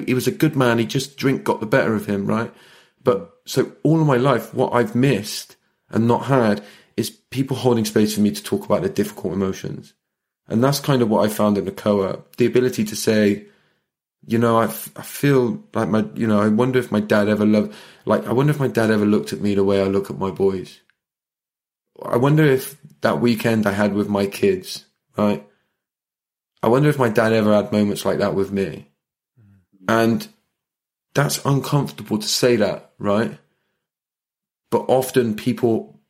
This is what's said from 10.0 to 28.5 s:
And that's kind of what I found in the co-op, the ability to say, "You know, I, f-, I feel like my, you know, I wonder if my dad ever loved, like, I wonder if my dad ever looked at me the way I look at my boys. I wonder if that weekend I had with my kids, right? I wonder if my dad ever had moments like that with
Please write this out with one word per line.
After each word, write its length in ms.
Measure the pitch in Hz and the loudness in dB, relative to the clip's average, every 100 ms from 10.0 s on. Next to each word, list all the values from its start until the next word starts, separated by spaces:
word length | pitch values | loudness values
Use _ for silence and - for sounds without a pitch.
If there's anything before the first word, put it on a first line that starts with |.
| _ _ _ _ - | _ _ _ _ -6
And 160 | 110 | 0
that's 160 | 135 143 | 0 0
kind 220 | - 131 | 0 0
of 80 | 113 | 2
what 160 | 104 107 | 2 0
I 20 | |
found 300 | - 107 101 | 0 0 0
in 80 | 90 | -2
the 60 | |
co-op, 680 | - 107 101 95 - - - | -4 0 0 0 -6 -8 -2
the 80 | 120 | 0
ability 400 | 123 127 - 107 | 2 0 0 -4
to 100 | 104 | -4
say, 520 | - 107 104 98 - _ _ _ _ _ _ _ - | 0 2 2 0 -4 _ _ _ _ _ _ _ -4
"You 120 | 113 | 0
know, 200 | 117 113 | 2 2
I, 80 | 110 | 0
f-, 260 | - - - | -4 -14 -16
I 60 | |
feel 600 | - - 143 135 120 107 - | -16 -2 2 2 2 -2 -8
like 160 | 110 98 | -6 -2
my, 160 | 107 107 - | -2 -2 -2
you 120 | 113 | 0
know, 120 | 104 | 2
I 80 | 107 | 2
wonder 320 | 107 127 127 | 2 2 0
if 140 | 120 | 0
my 80 | 104 | -2
dad 260 | 104 107 104 | 0 0 2
ever 180 | 104 104 | 2 2
loved, 280 | 107 104 - - - - | 2 0 -6 -20 -10 -2
like, 200 | 107 - | -2 0
I 60 | |
wonder 200 | 117 147 | 0 0
if 80 | 143 | 0
my 100 | 131 | -2
dad 200 | 113 110 | 0 2
ever 160 | 107 104 | 2 2
looked 280 | 104 - | 2 0
at 80 | 101 | -4
me 120 | 101 | -2
the 120 | 101 98 | 0 2
way 160 | 98 | 2
I 60 | 98 | 2
look 220 | 98 95 | 0 -4
at 80 | - | -6
my 140 | 95 | -6
boys. 480 | - 98 95 90 - _ _ _ _ _ _ _ _ _ _ _ - | 0 0 0 -8 -18 _ _ _ _ _ _ _ _ _ _ _ -16
I 140 | - 120 | -4 0
wonder 260 | 135 156 | 2 4
if 340 | 151 131 - - - _ | 4 2 -2 -14 -20 _
that 200 | 117 80 | -2 0
weekend 460 | 120 110 117 113 104 | 0 2 2 2 2
I 40 | |
had 220 | 98 104 | 0 0
with 160 | 101 104 | 0 -2
my 160 | 101 98 | 0 -2
kids, 600 | - 101 92 - - - _ _ - | 0 0 0 -4 -16 -18 _ _ -2
right? 300 | 104 104 - _ _ _ _ _ _ _ _ _ _ _ | 0 -2 -6 _ _ _ _ _ _ _ _ _ _ _
I 60 | 110 | 0
wonder 220 | 127 147 | 2 2
if 80 | 139 | 2
my 120 | 120 | 0
dad 240 | 107 110 | 2 2
ever 200 | 113 107 | 4 4
had 180 | 104 101 | 2 2
moments 340 | 104 104 98 - | 0 0 0 -2
like 140 | 76 | -2
that 160 | 101 82 | 0 -2
with 160 | 98 | -2